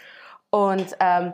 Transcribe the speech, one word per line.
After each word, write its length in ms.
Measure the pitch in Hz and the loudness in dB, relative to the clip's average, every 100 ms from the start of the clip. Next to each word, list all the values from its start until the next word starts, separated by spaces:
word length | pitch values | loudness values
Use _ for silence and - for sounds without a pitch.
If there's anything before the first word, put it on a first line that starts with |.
| - - - - - | -20 -20 -20 -20 -4
Und, 480 | 208 196 190 190 - | 0 0 0 -4 -2
ähm, 320 | 185 175 180 | 0 2 -2